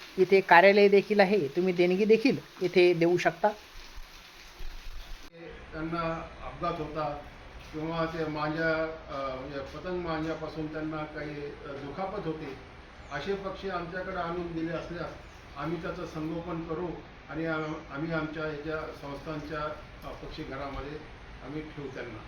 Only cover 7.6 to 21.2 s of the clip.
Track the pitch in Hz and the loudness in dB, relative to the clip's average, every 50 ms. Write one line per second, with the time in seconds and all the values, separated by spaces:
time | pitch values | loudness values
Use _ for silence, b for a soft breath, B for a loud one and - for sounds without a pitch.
7.6 | - - 156 156 156 160 165 165 165 160 165 165 156 151 151 151 151 156 156 165 | -14 -10 -8 -6 -4 -2 -2 0 -2 -2 -2 -2 -4 -2 -2 -2 -2 -2 0 2
8.6 | 165 160 160 160 160 160 160 - - 156 147 139 135 135 131 131 135 147 143 139 | 2 2 2 2 0 -2 -4 -8 -10 -8 -6 -6 -4 -4 -4 -6 -8 -8 -8 -8
9.6 | 135 135 139 156 170 185 180 180 175 165 160 156 156 160 156 156 160 147 - 160 | -8 -8 -10 -8 -6 -6 -4 -4 -2 -2 -2 -2 -2 -4 -4 -4 -6 -8 -6 -6
10.6 | 156 151 156 156 156 156 156 156 151 151 151 151 147 151 147 147 143 143 143 - | -6 -6 -4 -4 -4 -4 -4 -4 -6 -6 -8 -8 -8 -8 -8 -8 -8 -8 -10 -10
11.6 | 143 143 139 131 139 143 143 190 190 190 190 175 160 160 156 156 147 135 131 - | -10 -10 -10 -8 -8 -8 -6 -6 -6 -4 -4 -4 -4 -4 -4 -6 -6 -10 -10 -12
12.6 | - - - - - - - - - - 143 147 - 196 196 185 196 190 185 - | -14 -18 -18 -18 -20 -20 -18 -18 -14 -10 -8 -6 -4 -4 -4 -4 -4 -6 -8 -6
13.6 | 190 196 185 175 170 165 185 180 175 190 185 180 175 170 175 180 170 170 165 165 | -6 -6 -4 -4 -6 -6 -6 -6 -6 -6 -4 -4 -4 -2 -2 -4 -4 -4 -4 -4
14.6 | 160 160 165 151 - - 175 170 151 - - - - - - - - - - 139 | -4 -2 -4 -4 -6 -6 -6 -6 -8 -8 -10 -12 -16 -18 -18 -20 -18 -14 -10 -6
15.6 | 147 160 175 165 - 170 - 180 165 - - 156 156 160 165 165 170 180 165 165 | -4 -4 -4 -4 -4 -6 -6 -6 -8 -8 -6 -6 -4 -4 -4 -4 -6 -6 -6 -6
16.6 | 165 - 160 165 180 165 151 - - - - - - - 147 156 165 165 156 156 | -4 -4 -4 -4 -4 -4 -6 -8 -10 -14 -18 -18 -14 -10 -6 -4 -2 -2 -2 -2
17.6 | 156 151 156 - - - 139 143 160 165 165 156 151 151 151 160 156 156 151 143 | -2 -4 -6 -8 -10 -10 -8 -6 -4 -2 0 -2 -2 -2 -4 -4 -4 -4 -4 -6
18.6 | 147 156 156 160 156 156 151 - 143 143 139 139 - 160 156 151 143 151 160 151 | -6 -4 -4 -6 -6 -8 -10 -10 -10 -10 -10 -8 -8 -8 -8 -8 -6 -6 -6 -4
19.6 | 151 151 151 - - - - - - 143 - - 147 - - 160 151 131 135 135 | -4 -6 -6 -10 -14 -16 -16 -14 -12 -12 -12 -12 -12 -10 -10 -10 -8 -8 -8 -8
20.6 | 143 139 135 135 135 147 151 156 - - - - | -8 -6 -8 -8 -8 -8 -10 -10 -12 -14 -18 -18